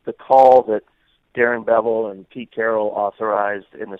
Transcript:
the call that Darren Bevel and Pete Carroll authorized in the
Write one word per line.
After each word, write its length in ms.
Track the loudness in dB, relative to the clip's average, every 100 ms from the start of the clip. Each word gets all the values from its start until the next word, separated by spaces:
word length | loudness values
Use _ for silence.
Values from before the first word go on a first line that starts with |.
the 80 | -14
call 500 | -12 0 6 8 6 4
that 140 | -4 -6 _ _ _ _ -2
Darren 300 | -2 -2 -2
Bevel 400 | -2 0 -2 -4
and 200 | -10 -18
Pete 220 | -18 -14
Carroll 400 | -6 -4 -2 -4
authorized 800 | -4 -6 -4 -4 -2 -4 -6 -12 -16
in 120 |
the 80 | -14